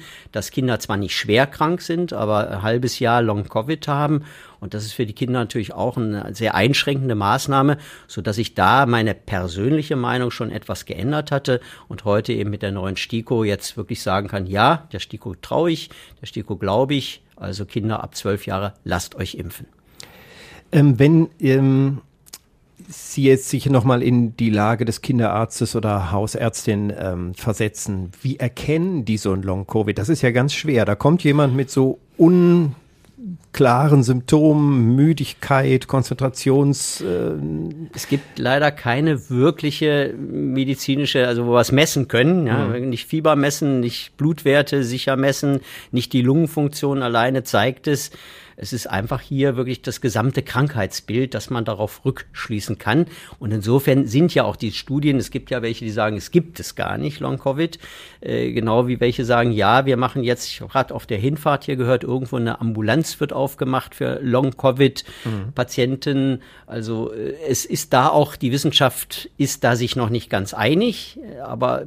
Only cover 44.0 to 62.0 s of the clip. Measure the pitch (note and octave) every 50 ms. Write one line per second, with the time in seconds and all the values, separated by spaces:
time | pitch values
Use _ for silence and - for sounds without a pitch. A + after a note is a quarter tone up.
44 | - - - - C#3+ D#3 E3 - - C#3+ C#3 C#3+ C#3 - D3+ C#3 C3 A#2 B2 B2+
45 | - C#3 C3+ C3+ C3+ C#3 C3+ - - C#3+ C#3 C3+ - - - - - - - B2+
46 | A#2 - - B2+ B2 B2+ C3+ D#3+ E3 D3+ - D#3 D3 C#3+ D3 - - C#3 C#3 C3+
47 | B2+ A#2+ A#2 A#2 A#2 B2+ C3+ C3+ B2 - - G#2+ G#2 B2+ C3 - - D3+ D3 C3
48 | - - - - - - - - - - - - - G2+ - A2+ - - - G2
49 | G#2 - C#3 B2+ - - C#3+ C3+ C#3 C#3 B2 B2 B2+ B2+ B2+ - - C3+ A#2 -
50 | - B2+ F#2+ A2+ A2 C3+ - - - - - A#2+ C#3 D3 D3 A#2 G2 F2 - -
51 | - - G#2 A#2+ C3+ B2+ - A2 - - B2+ A#2+ A2 - G#2+ F#2+ G#2+ G#2 - -
52 | - C3+ B2+ - - - - - - - A2+ G#2 - - G#2+ - - G#2 A2 D#3
53 | E3+ - - - - - - - - G#2 A2 G#2+ G2 A2 B2 C#3 - D3 C3 C3+
54 | C3 A2+ A2+ C#3 E3+ F3 - D3 A#2 G#2 G2+ - A#2+ G#2+ - - - - C3 C#3+
55 | C#3+ D3+ C#3 B2+ G2 - - - - - C3 B2 A2+ A2+ A#2 - B2 A2 G2+ A#2
56 | G#2+ G#2+ G#2+ G2+ - - - E3+ E3 - - - E2+ - - - - - G2 -
57 | D3 D3 D3 - D3 C3 C3+ B2+ - C#3 C3 C#3+ E3 E3 - - - - - -
58 | - - - _ - B2+ A#2+ A#2 A#2+ B2 A#2+ A#2+ A2 A2+ A2 A#2+ B2 B2 B2+ -
59 | B2 A#2+ A#2 - B2+ A2+ A#2+ A#2+ A#2 A#2+ A2+ G#2 G2 G2+ A#2 C3 C3+ C3+ B2+ A#2+
60 | B2+ A#2+ - C#3+ A#2+ A#2+ B2 A#2+ - - - - A#2 F#2+ - C3+ B2+ - - B2+
61 | - - A#2+ G2+ G#2+ C#3 D#3 D3+ - D#3+ C#3+ C3+ - - C#3+ B2+ B2 A#2+ C3 B2